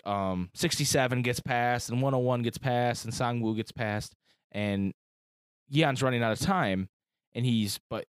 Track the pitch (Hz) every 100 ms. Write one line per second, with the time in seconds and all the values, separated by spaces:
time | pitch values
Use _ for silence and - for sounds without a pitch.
0 | - 101 95 92 90 - 175 - 143 147
1 | 127 127 123 120 - 120 120 123 - 120
2 | 135 131 123 123 117 - 135 123 123 117
3 | 113 113 123 120 113 110 107 - 110 104
4 | - - _ _ _ 101 104 101 98 -
5 | _ _ _ _ _ _ - 143 156 127
6 | 131 123 113 110 - 190 120 95 95 _
7 | _ _ _ 117 127 117 104 - - 110
8 | -